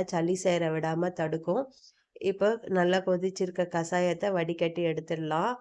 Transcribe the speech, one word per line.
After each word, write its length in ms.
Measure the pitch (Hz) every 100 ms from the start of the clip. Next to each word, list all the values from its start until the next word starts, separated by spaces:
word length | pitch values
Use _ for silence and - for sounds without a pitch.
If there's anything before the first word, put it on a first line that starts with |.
சளி 300 | 180 175 165
சேர 280 | 185 185 175 165
விடாம 400 | 160 160 165 180
தடுக்கும். 500 | 175 160 160 165 214 269 - - _ _ -
இப்போ 280 | 196 196 208 226 -
நல்லா 300 | 185 175 185
கொதிச்சிருக்க 680 | 190 180 190 185 185 180 175
கசாயத்தை 600 | 175 165 180 180 165 202
வடிகட்டி 520 | 185 165 170 165 165
எடுத்துடலாம். 680 | 170 160 160 160 156 156 214 247